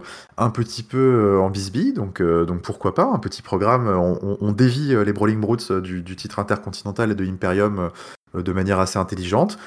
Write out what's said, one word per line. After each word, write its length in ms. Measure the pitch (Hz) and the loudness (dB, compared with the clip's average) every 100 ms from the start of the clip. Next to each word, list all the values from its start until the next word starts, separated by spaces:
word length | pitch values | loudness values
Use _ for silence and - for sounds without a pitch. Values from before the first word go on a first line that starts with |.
| - - - - | -2 -20 -16 -2
un 100 | 113 | -2
petit 340 | 117 117 - | 0 -4 -6
peu, 140 | - 131 | -6 2
euh, 420 | 131 123 101 98 | 4 6 4 4
en 100 | 95 | 2
bisbille. 420 | 98 98 107 254 | 0 -4 -2 0
Donc, 300 | 240 98 92 | -2 -6 0
euh, 240 | 87 85 85 | 2 2 2
donc 160 | 87 | -2
pourquoi 320 | - - 98 | -6 -4 -2
pas, 160 | - 233 | 0 2
un 60 | 185 | 0
petit 240 | 101 - | -4 -10
programme, 440 | - 95 104 127 113 | -6 0 2 2 2
on, 320 | 92 87 87 | 2 2 0
on, 160 | 98 101 | -4 -2
on 120 | 104 | -2
dévie, 420 | 104 127 127 147 | 4 4 2 2
euh, 80 | 117 | 2
les 80 | 104 | 2
Brawling 280 | 104 104 107 | 2 2 2
Brutes, 320 | 104 113 - | 0 0 0
euh, 80 | 95 | -4
du, 180 | 92 92 | -2 -8
du 160 | 87 92 | -8 -12
titre 220 | 104 - | -8 -6
intercontinental 720 | 101 101 101 - 101 98 113 | -2 -2 -4 -10 -8 -2 -2
et 40 | |
de 120 | 98 95 | 0 -4
Imperium, 640 | 92 95 95 104 101 87 - - - _ | -2 0 2 2 0 -6 -8 -20 -20 _
euh, 80 | 95 | -6
de 100 | 90 | -4
manière 280 | 92 95 95 | -2 0 2
assez 180 | 95 101 | 2 0
intelligente. 600 | 90 95 90 107 208 - | -4 -4 -2 2 0 -2